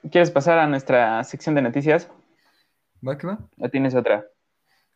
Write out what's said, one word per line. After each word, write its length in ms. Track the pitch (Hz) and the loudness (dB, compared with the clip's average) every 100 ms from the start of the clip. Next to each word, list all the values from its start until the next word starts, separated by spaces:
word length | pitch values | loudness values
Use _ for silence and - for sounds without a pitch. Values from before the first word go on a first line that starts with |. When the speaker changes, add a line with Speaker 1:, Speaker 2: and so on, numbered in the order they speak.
| 156 | -2
Speaker 1:
¿quieres 200 | 175 170 | 2 2
pasar 280 | 156 139 165 | 2 2 2
a 80 | 156 | 2
nuestra 580 | 139 - 127 113 113 | 0 0 2 2 0
sección 300 | 127 147 - | -6 -8 -2
de 80 | 147 | 0
noticias? 460 | 127 131 147 160 - - _ _ _ _ _ _ _ _ 127 | 0 -2 0 0 0 -20 _ _ _ _ _ _ _ _ -10
Speaker 2:
Va 100 | 147 | -10
que 100 | 170 | -10
va. 120 | 208 - - | -12 -14 -10
Speaker 1:
¿O 100 | 123 | -6
tienes 240 | 135 135 | -2 0
otra? 320 | 127 117 104 - _ _ _ _ _ _ | 0 0 -2 -4 _ _ _ _ _ _